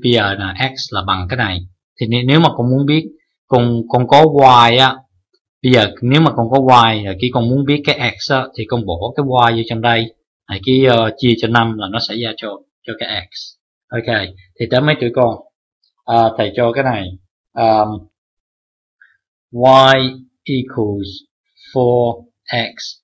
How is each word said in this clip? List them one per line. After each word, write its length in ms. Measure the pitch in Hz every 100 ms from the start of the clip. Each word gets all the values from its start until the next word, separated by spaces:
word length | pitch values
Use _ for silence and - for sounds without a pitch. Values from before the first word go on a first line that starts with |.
bây 100 | 123
giờ 220 | 117 101
là 200 | 98 98 98 131 -
x 180 | -
là 80 | 104 95
bằng 200 | 95 90
cái 80 | 123
này. 240 | 104 87 90 _ _ -
Thì 60 | 113
ne-, 180 | 120 127
nếu 140 | 151
mà 80 | 160 -
con 140 | 123
muốn 160 | 135 143
biết 180 | 156 156 - _ _ _
con, 360 | 123 120 117 117
con 180 | 123 123
có 160 | 143 160 143 131 120 117
y 80 | 123
á, 200 | 131 - _ _ _ _ _ _
bây 100 | 127
giờ 140 | 120 101 -
nếu 180 | 120 147
mà 100 | 156 127
con 140 | 113
có 340 | 135 131 120 113
y 120 | 107
là 100 | 101 95
khi 100 | 123
con 140 | 127 120
muốn 160 | 135
biết 180 | 139 147
cái 320 | 147 139 120 -
x 140 | -
á, 140 | 135 117 -
thì 60 | 107
con 180 | 120 98
bỏ 80 | 85 113 139
cái 80 |
y 320 | 135 127 117 117
vô 60 | 113
trong 120 | 113
đây, 340 | 117 113 113 - _ _
à, 140 | - 98 127
cái, 180 | 131
ờ, 260 | 131 117 110 -
chia 180 | 123 113
cho 100 | 113
năm 300 | 117 113 107
là 100 | 98
nó 80 | 113 -
sẽ 60 | 110
ra 160 | 117 110
cho, 120 | 110 98 _ _ -
cho 60 | 110
cái 280 | 92 104 90
x. 240 | - - _ _ _ _
Ok, 280 | 117 120 110 92 - _ -
thì 60 | 113
tới 100 | 123
mấy 160 | 151 151
tụi 100 | 120
con, 240 | 131 117 - - _ _ _ _ _
à, 260 | - 117 113 -
thầy 140 | 104 117
cho 160 | 120
cái 120 | 127
này, 240 | 131 110 92 92 _ _ _
um, 540 | 120 113 110 107 104 - _ _ _ _ _ _ _ _ _ _ _ _ _ _
y 560 | 120 127 135 135 135 131 131 - _
equals 640 | - 135 123 - 104 101 95 95 _ _ _ _ -
four 500 | 131 123 123 120 117 - _ -
x 300 | 120 110 - - -